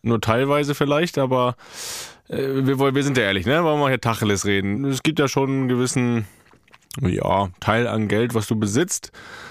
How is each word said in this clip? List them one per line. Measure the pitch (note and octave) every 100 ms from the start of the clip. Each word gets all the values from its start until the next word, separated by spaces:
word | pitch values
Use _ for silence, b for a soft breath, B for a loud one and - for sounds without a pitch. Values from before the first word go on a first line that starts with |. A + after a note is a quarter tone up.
Nur | A#2 A#2
teilweise | A2+ A#2 C#3 D3 C#3+
vielleicht, | C#3+ C#3+ D3 F3 -
aber, | C3 B2+ B2 - B B B B B B _
äh, | -
wir | C3+ C3+ C3 C3+
wollen, | C3+
wir | C3+
sind | C#3+ B2+
ja |
ehrlich, | G2+ G2
ne? | F#2 D#3
Wollen | E3 D3+
wir | C#3+
hier | B2+
Tacheles | A#2 A2 G#2+ G2+ G2+
reden? | G2 G2 G#2
Es | C#3 C3
gibt | - D3+
ja | C#3
schon | - C3+
einen | C3+ B2+
gewissen, | B2 B2+ C3 B2 A#2 G#2 B B - _ - _ -
ja, | F2+ G1+ - F#2+ G2 -
Teil | - A2+ A#2+
an | A2 G#2+
Geld, | G#2 A#2+
was | A2+ G#2
du | A2
besitzt. | G#2 A2 F3+ - - B B B B